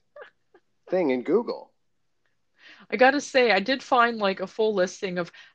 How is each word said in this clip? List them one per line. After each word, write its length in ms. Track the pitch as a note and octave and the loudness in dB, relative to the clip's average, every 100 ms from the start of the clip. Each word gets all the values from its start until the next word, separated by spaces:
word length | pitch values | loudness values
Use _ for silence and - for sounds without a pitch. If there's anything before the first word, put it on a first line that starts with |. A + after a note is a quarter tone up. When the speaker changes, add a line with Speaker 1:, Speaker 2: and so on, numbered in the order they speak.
| _ - - _ | _ -20 -20 _
Speaker 1:
<laughs> 540 | _ _ _ _ - | _ _ _ _ -6
Speaker 2:
thing 180 | F#3 D#3+ | -2 0
in 140 | B2+ | -2
Google. 480 | A#2+ F#3+ A#3 D2+ - _ _ _ _ _ _ _ _ _ - - - | 0 -2 -2 -8 -14 _ _ _ _ _ _ _ _ _ -20 -20 -6
Speaker 1:
I 60 | G#3 | 2
gotta 240 | B3+ C#4+ | 4 4
say, 300 | - C4+ B3 | 0 2 4
I 80 | G3 | 2
did 220 | G3 C4 | 0 -4
find, 360 | - B3+ A#3 A#3 | 0 2 2 2
like, 220 | G3+ F#3+ | -2 -2
a 80 | F3+ | -6
full 260 | - A3 G3+ | -4 -2 0
listing 420 | F#3 - G3 F3+ | -2 -4 -8 -6
of 140 | E3+ - - | -8 -10 -20